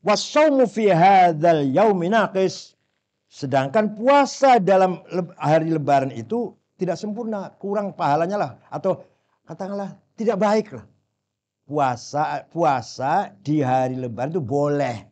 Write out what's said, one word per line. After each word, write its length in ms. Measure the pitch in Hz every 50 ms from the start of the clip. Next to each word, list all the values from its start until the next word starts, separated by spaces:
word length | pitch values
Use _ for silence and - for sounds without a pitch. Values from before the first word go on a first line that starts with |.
| _
Wassaumu 640 | 175 214 196 - - - 302 302 320 277 269 254
fi 240 | 226 - 214 220 202
hadzal 720 | 185 160 175 196 196 190 180 175 165 151 151 175 165 156 143
yaumi 480 | 135 127 170 208 226 202 185 165 175
naqis. 640 | 220 226 196 170 196 190 190 180 - - - - _ _ _ _ _ _ _ _ _ _ _ _
Sedangkan 640 | _ - - 135 131 135 131 135 135 220 214 214 208
puasa 640 | - 220 254 285 285 277 - - - 277 269 247 233
dalam 400 | 185 180 196 190 190 185 180 160 -
leb-, 260 | - 165 185 180 151 - -
hari 320 | 156 143 156 160 160 165
Lebaran 400 | 160 156 143 135 143 139 135 135
itu 420 | 120 113 117 - 214 240 240 180 - _ _ _ _
tidak 240 | _ 190 175 170 160
sempurna, 500 | - 208 208 220 240 220 214 202 185 147 _
kurang 380 | _ - 196 202 214 208 196 165
pahalanya 420 | - 180 143 143 151 165 175 202
lah, 140 | 214 175 135 110 _ _ _
atau 320 | - 143 - 190 175 - - _ _ _ _ _ _ _ _
katakanlah 500 | _ 170 _ 196 190 202 202 196 196 - _ _ _ _ _
tidak 180 | 226 214 226
baik 300 | 185 214 208 208 220 208 - 135
lah. 100 | 113 92 _ _ _ _ _ _ _ _ _ _ _ _ _ _ _ _
Puasa, 800 | _ 143 151 139 131 123 117 - - - 143 151 147 147 139 - _
puasa 800 | _ 165 170 151 139 127 110 - - - 127 139 160 190 202 - - _
di 240 | _ 143 151 156 139
hari 320 | 123 127 131 131 127 127
Lebaran 380 | 127 127 123 117 98 123 147 160
itu 80 | 185 143
boleh 640 | 104 139 143 143 147 147 143 139 127 117 107 - _